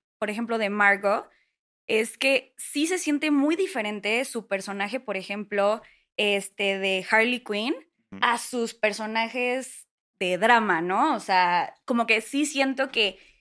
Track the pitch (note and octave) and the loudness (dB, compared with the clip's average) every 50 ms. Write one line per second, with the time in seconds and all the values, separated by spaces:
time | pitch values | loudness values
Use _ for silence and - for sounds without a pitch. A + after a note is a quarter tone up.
0 | _ _ _ - A3 G#3 G#3 A3 A#3 A3 A#3 A3+ A3 G3 G3+ G#3 G3+ G3+ G3 G3 | _ _ _ -8 -6 -4 -4 -4 -4 -2 -2 -2 -2 0 2 4 6 6 4 4
1 | G#3 G3 G#3 B3 - - _ _ _ _ _ _ _ _ _ _ _ - A3+ A3 | 2 0 0 0 -2 -8 _ _ _ _ _ _ _ _ _ _ _ 0 0 0
2 | A#3 - - - C4+ C4+ C4+ - - _ _ - - - - C#4+ D4+ D#4+ F#4 F4+ | 0 -2 -2 0 2 2 2 2 0 _ _ -12 -10 -6 -2 -2 0 0 0 -2
3 | - D4+ D4 C#4+ D#4+ D#4 D4 C#4 C#4 D4+ E4+ G4+ F#4+ - - B3 G#3 G#3 G#3+ G3+ | 0 0 0 0 2 2 2 4 4 2 2 0 -2 -2 -2 -4 -4 -4 -4 -4
4 | G3+ G#3 A3 A#3+ C4+ - - A#3 G3+ - G3 G3 F#3+ G#3 G3 G3+ G3 G3+ A3+ B3+ | -2 -2 0 0 -2 -2 -6 -8 -6 -4 -6 -4 -4 -6 -6 -4 -4 -4 -4 -6
5 | - A3 G3 F#3+ F#3 - G3+ G#3 G3+ G3+ G#3 G3+ G3+ G#3 G#3+ A3+ - - _ _ | -6 -6 -6 -6 -6 -8 -8 -8 -8 -4 0 2 4 2 2 0 -4 -14 _ _
6 | _ _ _ - G#3+ G3+ G3+ G3 F#3+ - - - G3+ G3 G3 F#3+ F#3+ F#3+ F#3+ F#3 | _ _ _ 0 0 2 2 0 -2 -4 -6 -2 -2 -2 0 0 0 0 0 0
7 | F3+ - A3 A3 A3 A#3+ B3 A#3+ - - G#3 G3+ A3 C4 G4 C5+ - _ _ _ | 0 2 2 2 4 2 0 -4 -4 -6 -4 -4 -2 -4 -4 -6 -10 _ _ _
8 | _ - G3 G3 - A#3+ A#3 A#3 - - - B3 A#3 A3 - _ - G#3+ G3+ G#3+ | _ -16 -6 -2 0 0 0 0 -4 -4 -4 -4 -4 -4 -4 _ -2 -2 -2 -2
9 | A3 G#3+ A3 A3+ A3+ A3+ A#3 B3+ B3 B3 B3 C4 B3 - - - - _ _ _ | -6 -4 -4 -4 -4 -4 -4 -4 -2 -2 -2 -4 -6 -8 -14 -18 -20 _ _ _
10 | _ _ _ - F#3+ F3+ F3+ F3 F#3 - A#3+ A#3 A3 G3+ F3 D#3+ E3+ F3+ F#3+ G#3+ | _ _ _ -4 -2 -2 0 2 4 6 6 6 4 2 0 0 0 0 0 2
11 | C4+ D#4+ C4+ G#3 - - F#3+ F#3 F3+ F3 F3 F3 D3+ - - _ _ - B3 A#3+ | 2 2 0 -2 0 2 2 4 4 4 2 0 0 -2 -8 _ _ -2 0 0
12 | A3+ A#3 A3 A3 A3 - - C#4 D4+ C#4+ - C4+ C4+ C4+ C4 C4 C4+ C4 - A#3 | 2 2 2 0 0 -2 -2 -2 -2 0 0 0 0 0 0 -2 -4 -2 0 -2
13 | G#3+ F#3+ - - - _ _ _ | -2 -2 -2 -8 -18 _ _ _